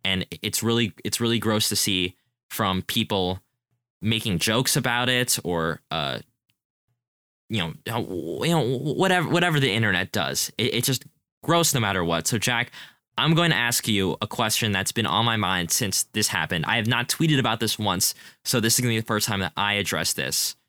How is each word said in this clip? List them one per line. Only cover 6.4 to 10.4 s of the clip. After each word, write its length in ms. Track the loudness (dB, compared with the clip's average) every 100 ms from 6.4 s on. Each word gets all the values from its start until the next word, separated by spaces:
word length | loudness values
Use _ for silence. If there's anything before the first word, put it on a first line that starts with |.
| _ _ _ _ _ _ _ _ _ _ _
you 100 | -4
know, 140 | -4 -6 -6
how, 140 | -4
you 500 | -4 -6 -6 -4 0
know, 280 | 2 0 -2
whatever, 500 | -2 0 2 2 2
whatever 320 | 2 2 2
the 120 | 2
internet 380 | 2 2 2 0
does. 400 | -2 -2 -2